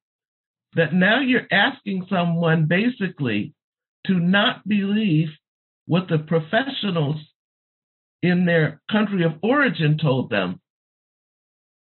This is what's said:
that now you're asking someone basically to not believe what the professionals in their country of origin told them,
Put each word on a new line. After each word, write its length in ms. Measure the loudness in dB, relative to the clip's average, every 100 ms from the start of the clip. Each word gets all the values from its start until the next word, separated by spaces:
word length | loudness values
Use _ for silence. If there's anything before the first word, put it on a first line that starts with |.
| _ _ _ _ _ _ _ -2
that 160 | 0
now 260 | 2 2 2
you're 280 | 2 0 0
asking 540 | 0 0 -2 -8 -8 -4
someone 580 | -2 0 0 2 2 2
basically 880 | 2 0 -2 -6 -4 -4 -4 -6 -12 _ _ _ _ -2
to 80 |
not 520 | 0 2 2 2 -2 -2
believe 600 | -2 0 0 2 2 0 -6 _ _ _ _ -4
what 220 | -2 0
the 100 | -2
professionals 1000 | 0 -2 -2 -2 -2 -4 -4 -2 -2 -4 -10 _ _ _ _ _ _ _ _ _
in 220 | 0 2 2
their 360 | 2 0 -2 -4
country 340 | -2 0 0 -2
of 80 | 0
origin 540 | 0 2 2 2 0 2
told 280 | 0 0 -2
them, 300 | -2 -4 -6 _ _ _ _ _ _ _ _ _ _ _ _